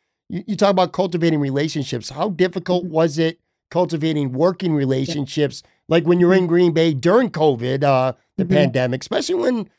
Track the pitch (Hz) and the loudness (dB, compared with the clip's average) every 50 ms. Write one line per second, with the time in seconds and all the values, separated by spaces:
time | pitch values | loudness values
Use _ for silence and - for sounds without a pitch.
0 | _ _ _ _ _ - - 175 - - 202 170 208 196 196 190 180 165 - - | _ _ _ _ _ -10 -10 -8 -6 -6 -2 0 2 2 2 2 0 0 0 -2
1 | 196 185 165 170 165 170 160 147 143 139 131 143 151 160 - 151 131 - 135 117 | -4 -2 -2 0 0 0 0 0 -2 -2 -2 -2 -2 -2 -4 -6 -6 -6 -6 -8
2 | 110 - 127 147 170 220 180 143 180 185 180 190 175 - 180 180 175 175 156 160 | -8 -8 -8 -6 -6 -4 -2 -2 -2 -2 -2 -4 -4 -2 -2 -2 -2 -2 0 0
3 | 165 165 143 160 165 160 165 _ _ _ _ _ _ - - 170 180 - 165 156 | 0 0 0 0 -2 -2 -2 _ _ _ _ _ _ -6 -2 -2 -2 0 -2 -2
4 | 151 160 156 151 143 131 123 131 160 185 185 - 190 175 156 147 139 131 135 131 | -2 -2 0 0 -2 -2 -2 0 0 0 0 0 -2 -2 0 0 0 0 0 -2
5 | 135 131 160 147 135 - - 156 147 135 - - - _ _ _ _ - 160 170 | -2 -4 -4 -6 -6 -4 -2 -2 -2 -2 -2 -6 -20 _ _ _ _ 0 0 0
6 | 151 165 175 175 175 175 190 190 180 170 165 175 180 170 151 165 165 165 151 127 | 2 2 4 4 4 4 4 4 2 2 2 4 4 4 4 2 2 2 0 0
7 | 117 170 202 247 262 196 - 151 156 151 131 113 120 127 135 139 143 139 135 127 | 2 2 4 4 2 2 0 0 2 2 2 0 -2 -4 -2 0 2 2 2 2
8 | 127 131 127 _ _ _ _ - 185 175 190 151 143 139 117 131 127 123 123 139 | 2 0 -4 _ _ _ _ -4 -2 2 2 2 2 2 2 0 0 -2 -2 -4
9 | - - - - 277 - 370 349 - 262 254 226 190 - _ | -6 -4 -4 -4 -2 -2 -2 -2 0 0 0 -2 -4 -8 _